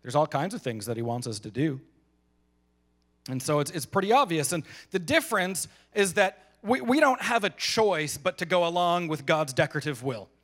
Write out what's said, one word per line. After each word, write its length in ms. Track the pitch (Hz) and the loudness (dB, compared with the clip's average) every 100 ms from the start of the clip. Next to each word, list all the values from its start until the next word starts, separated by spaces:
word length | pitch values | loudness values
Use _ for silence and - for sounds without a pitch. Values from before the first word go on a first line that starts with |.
there's 100 | 127 | 0
all 140 | 147 156 | 0 2
kinds 260 | 139 170 | 0 -2
of 80 | 220 | -4
things 240 | 131 110 101 | -6 -6 -6
that 120 | 117 | -4
he 40 | |
wants 240 | 117 120 120 | -4 -4 -6
us 140 | 107 | -8
to 100 | 107 | -10
do. 320 | 104 156 135 - _ _ _ _ _ _ _ _ _ _ _ _ _ - | -2 -2 -2 -12 _ _ _ _ _ _ _ _ _ _ _ _ _ -8
And 120 | 131 | -6
so 180 | 135 147 | 0 0
it's, 120 | 143 | 0
it's 140 | 170 - | -6 -2
pretty 260 | 196 196 | -2 4
obvious. 400 | 247 254 165 143 | 4 4 0 -2
And 120 | 170 - - - | -4 -8 -18 -6
the 80 | 190 | -6
difference 680 | 165 311 - 214 180 190 - - _ | 0 0 2 -2 0 -4 -8 -14 _
is 200 | 214 196 175 | 0 0 4
that 360 | 196 - _ _ | 2 2 _ _
we, 200 | 208 254 | -2 -2
we 180 | 240 269 | 2 4
don't 220 | 294 254 | 4 4
have 220 | 196 233 | 0 0
a 60 | 196 | 0
choice 680 | - - - 214 170 151 - | -4 -4 2 2 2 -2 -2
but 200 | 185 180 | -4 -4
to 60 | 170 | 0
go 200 | 180 170 | 2 2
along 420 | 175 175 175 170 | 2 2 2 0
with 180 | 156 139 | -4 0
God's 280 | 156 151 | 0 2
decorative 500 | 131 151 147 151 135 | 0 0 0 -4 -4
will. 260 | 131 117 95 _ | -6 -6 -10 _